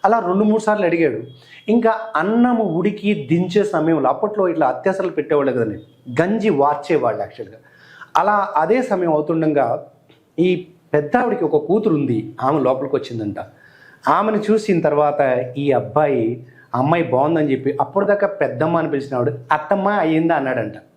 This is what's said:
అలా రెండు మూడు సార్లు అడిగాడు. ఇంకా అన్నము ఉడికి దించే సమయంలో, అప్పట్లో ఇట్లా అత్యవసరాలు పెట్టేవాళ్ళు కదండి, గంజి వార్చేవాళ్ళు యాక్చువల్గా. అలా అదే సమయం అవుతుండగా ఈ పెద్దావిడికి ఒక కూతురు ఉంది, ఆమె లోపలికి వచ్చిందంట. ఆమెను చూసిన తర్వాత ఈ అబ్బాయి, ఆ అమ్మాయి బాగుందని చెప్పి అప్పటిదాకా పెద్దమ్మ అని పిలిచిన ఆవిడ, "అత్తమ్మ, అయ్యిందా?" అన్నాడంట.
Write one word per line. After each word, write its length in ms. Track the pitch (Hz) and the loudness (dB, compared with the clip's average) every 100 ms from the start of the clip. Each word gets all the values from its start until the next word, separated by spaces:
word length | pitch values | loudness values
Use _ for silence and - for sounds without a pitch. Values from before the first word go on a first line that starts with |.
| 196 | 4
అలా 140 | 226 | 2
రెండు 240 | 175 190 | 2 0
మూడు 180 | 214 214 | 2 2
సార్లు 240 | 214 208 175 | 0 0 0
అడిగాడు. 340 | 165 156 110 120 - - - - | 2 0 -2 -10 -18 -20 -18 0
ఇంకా 240 | 226 220 214 - 151 | 2 2 -2 -4 -4
అన్నము 480 | 180 233 247 233 | 0 2 2 2
ఉడికి 500 | 208 165 180 - 196 185 127 | 0 0 -2 -2 -2 -2 0
దించే 320 | 170 180 196 | 0 2 0
సమయంలో, 460 | 196 160 156 160 131 | 0 0 2 2 2
అప్పట్లో 380 | 139 208 208 185 | 0 -2 0 0
ఇట్లా 200 | 160 139 | 2 0
అత్యవసరాలు 440 | - 196 190 185 | 0 -2 -2 -4
పెట్టేవాళ్ళు 400 | 160 143 147 135 | -4 0 0 0
కదండి, 280 | 123 110 104 - _ - 123 | 0 -2 -4 -14 _ -8 -2
గంజి 280 | 175 220 208 | 0 0 0
వార్చేవాళ్ళు 680 | 147 139 139 - 156 123 101 | 2 2 0 0 0 0 -2
యాక్చువల్గా. 400 | 98 - 107 110 _ _ - - - - | -8 -10 -16 -16 _ _ -20 -20 -4 0
అలా 320 | 185 208 190 151 | 2 0 0 0
అదే 260 | 165 240 | 2 0
సమయం 320 | - 196 175 | 0 -2 0
అవుతుండగా 760 | 151 156 165 160 147 120 131 - _ _ _ _ - | 0 0 0 2 2 0 -2 -8 _ _ _ _ 0
ఈ 280 | 180 175 - - _ | 0 0 -4 -20 _
పెద్దావిడికి 520 | 151 147 247 247 202 156 | -2 2 0 2 -2 0
ఒక 200 | 147 - | 0 2
కూతురు 280 | 208 220 156 | 0 2 0
ఉంది, 400 | 131 113 - - | 0 -2 -4 -4
ఆమె 180 | 127 151 | -2 0
లోపలికి 360 | 127 131 135 135 | 0 0 -2 -4
వచ్చిందంట. 440 | - 120 104 95 - - - - - - - | -4 -8 -6 -8 -12 -18 -20 -20 -20 -8 0
ఆమెను 340 | 160 214 214 208 | 0 2 -2 2
చూసిన 280 | 220 214 175 | 0 2 0
తర్వాత 420 | 156 147 147 147 135 123 123 139 | 2 2 2 2 0 0 -2 -4
ఈ 140 | 143 | 0
అబ్బాయి, 760 | 127 104 127 151 131 113 123 - - - 120 | 0 0 0 2 0 -2 -4 -12 -20 -8 -2
ఆ 40 | |
అమ్మాయి 240 | 139 170 | 0 0
బాగుందని 480 | 143 127 147 165 151 | 0 0 2 2 0
చెప్పి 260 | 131 131 - | 0 -2 -2
అప్పటిదాకా 460 | 135 196 202 202 196 | -2 0 0 2 0
పెద్దమ్మ 500 | - 139 123 156 165 | 0 -2 0 0 0
అని 120 | 160 | 0
పిలిచిన 260 | 139 135 131 | -4 -4 -2
ఆవిడ, 180 | 120 127 - | -2 -2 0
"అత్తమ్మ, 360 | 156 - 202 196 | -2 2 0 2
అయ్యిందా?" 480 | 208 160 160 165 160 | 0 2 2 2 0
అన్నాడంట. 380 | 135 127 107 101 - | 0 -2 -4 -10 -20